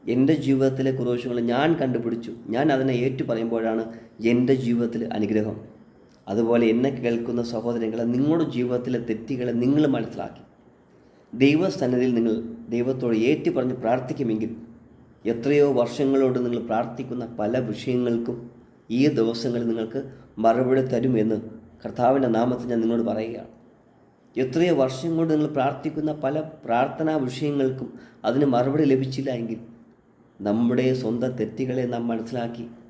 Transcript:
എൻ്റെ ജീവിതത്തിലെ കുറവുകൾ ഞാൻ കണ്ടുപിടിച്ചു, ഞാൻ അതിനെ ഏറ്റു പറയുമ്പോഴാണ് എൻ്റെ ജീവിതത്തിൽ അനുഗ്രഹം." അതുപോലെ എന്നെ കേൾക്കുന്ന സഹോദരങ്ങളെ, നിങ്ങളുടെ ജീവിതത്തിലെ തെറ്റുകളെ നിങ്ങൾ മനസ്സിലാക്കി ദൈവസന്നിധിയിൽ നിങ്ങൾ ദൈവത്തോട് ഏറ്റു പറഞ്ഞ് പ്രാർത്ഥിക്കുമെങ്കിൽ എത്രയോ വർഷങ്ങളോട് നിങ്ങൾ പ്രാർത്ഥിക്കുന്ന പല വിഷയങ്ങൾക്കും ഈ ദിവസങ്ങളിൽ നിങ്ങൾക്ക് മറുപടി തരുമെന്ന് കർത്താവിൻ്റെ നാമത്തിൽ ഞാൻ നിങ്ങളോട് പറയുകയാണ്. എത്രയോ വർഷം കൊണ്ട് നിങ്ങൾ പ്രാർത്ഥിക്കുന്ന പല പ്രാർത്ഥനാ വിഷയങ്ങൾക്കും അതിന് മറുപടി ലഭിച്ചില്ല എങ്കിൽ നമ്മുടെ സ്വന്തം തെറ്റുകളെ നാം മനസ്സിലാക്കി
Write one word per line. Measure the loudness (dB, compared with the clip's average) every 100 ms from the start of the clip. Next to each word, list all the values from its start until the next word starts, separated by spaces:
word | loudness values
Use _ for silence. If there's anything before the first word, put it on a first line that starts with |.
എൻ്റെ | 0 2 4
ജീവിതത്തിലെ | 2 2 2 2 2 -2
കുറവുകൾ | 0 -2 -2 -2 -2
ഞാൻ | 0 2 2
കണ്ടുപിടിച്ചു, | 2 0 0 -2 -4 -8 -14 -4
ഞാൻ | 0 2
അതിനെ | 2 2 0
ഏറ്റു | 0 -2
പറയുമ്പോഴാണ് | -2 -2 -2 -2 0 -2 -4 -10 -20 -2
എൻ്റെ | 2 4 4 2
ജീവിതത്തിൽ | 2 0 0 -4 -6
അനുഗ്രഹം." | -2 0 0 0 -6 -12 -20 -20 -20 -20 _ -4
അതുപോലെ | 0 4 4 4
എന്നെ | 4 2
കേൾക്കുന്ന | 0 -2 -2 -2 -4
സഹോദരങ്ങളെ, | -4 -4 -4 -2 -2 -2
നിങ്ങളുടെ | -2 0 2 2 0
ജീവിതത്തിലെ | -2 -2 -2 -2 -4
തെറ്റുകളെ | -4 -6 -4 -6 -2
നിങ്ങൾ | 0 2 4 4
മനസ്സിലാക്കി | 2 -4 -8 -12 -12 -20 _ -20 _ _ _ _ _ _
ദൈവസന്നിധിയിൽ | 2 4 6 2 0 0 2 2
നിങ്ങൾ | 2 2 0 -4 -12 -6
ദൈവത്തോട് | -2 -2 -2 0 2
ഏറ്റു | 2 2 0
പറഞ്ഞ് | -2 -2
പ്രാർത്ഥിക്കുമെങ്കിൽ | -2 0 -2 -2 -4 -2 -2 -4 -8 -16 -20 -20 -20 -20 -8
എത്രയോ | -4 -2 2 4 4
വർഷങ്ങളോട് | 4 0 0 2 4 2 2
നിങ്ങൾ | 0 -2 -2
പ്രാർത്ഥിക്കുന്ന | -2 -2 -6 -8 -8 -8 -4
പല | -2 0
വിഷയങ്ങൾക്കും | -2 -6 -2 0 0 0 -2 -8 -10 -20 -20 _ _
ഈ | 2 2
ദിവസങ്ങളിൽ | 4 0 0 -4 -2 -2
നിങ്ങൾക്ക് | -2 -4 -6 -10 -14 -18 0
മറുപടി | 2 4 4 2
തരുമെന്ന് | 2 0 2 2 2 0 -4 -16 -20 -16
കർത്താവിൻ്റെ | -12 2 4 4 4 2
നാമത്തിൽ | 2 0 -2
ഞാൻ | 0
നിങ്ങളോട് | 2 2 0
പറയുകയാണ്. | -2 -4 -8 -14 -20 -20 -20 _ _ _ _ _ -4
എത്രയോ | -2 2 2
വർഷം | 4 2 0 -2 0
കൊണ്ട് | 2
നിങ്ങൾ | 2 2
പ്രാർത്ഥിക്കുന്ന | 0 0 -2 -6 -4 -4
പല | -2 -2 -4 -6 -12
പ്രാർത്ഥനാ | -2 0 0 0 -2 0
വിഷയങ്ങൾക്കും | -2 -2 -2 0 0 -2 -10 -16 -20 -6
അതിന് | -2 2 4
മറുപടി | 4 2 2
ലഭിച്ചില്ല | 4 4 2 -4 -4
എങ്കിൽ | -4 -6 -8 -12 -20 -20 _ _ _ _ _
നമ്മുടെ | -2 2 4 4 2
സ്വന്തം | 2 -2 -2 -2
തെറ്റുകളെ | -2 -6 -4 -4 -2 -2
നാം | -2 -4
മനസ്സിലാക്കി | -4 -4 -6 -6 -8 -14 -16 -20